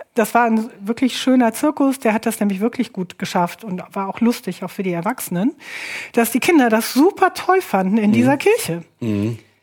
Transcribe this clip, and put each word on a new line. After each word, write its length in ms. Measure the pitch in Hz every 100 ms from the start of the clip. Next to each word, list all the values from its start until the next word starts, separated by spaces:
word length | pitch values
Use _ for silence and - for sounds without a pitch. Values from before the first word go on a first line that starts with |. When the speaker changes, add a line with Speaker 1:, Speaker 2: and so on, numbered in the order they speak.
| - 240
Speaker 1:
das 180 | 208
war 120 | 233 240
ein 240 | 220 226 -
wirklich 360 | 202 233 254 -
schöner 360 | 262 262 233
Zirkus, 460 | - 302 294 277 262
der 140 | 226
hat 120 | 220 233
das 140 | -
nämlich 180 | 208 190
wirklich 320 | 226 247 220
gut 260 | - 180 -
geschafft 440 | - 185 175 -
und 180 | 226 180 -
war 160 | 202 196
auch 100 | -
lustig, 440 | 233 240 190 -
auch 60 | 180
für 140 | -
die 80 | 190
Erwachsenen, 640 | 170 196 254 - 175 240 - - - - - -
dass 180 | 240 226
die 80 | 240
Kinder 300 | - 330 233
das 240 | 220 -
super 400 | 247 359 - 370
toll 280 | 359 - 381
fanden 360 | - 196 190 220
in 120 | 208
Speaker 2:
Mhm. 40 |
Speaker 1:
dieser 240 | 220 254 285
Kirche. 460 | 403 453 - 165 - _
Speaker 2:
Mhm. 400 | 117 101 110 117 _ _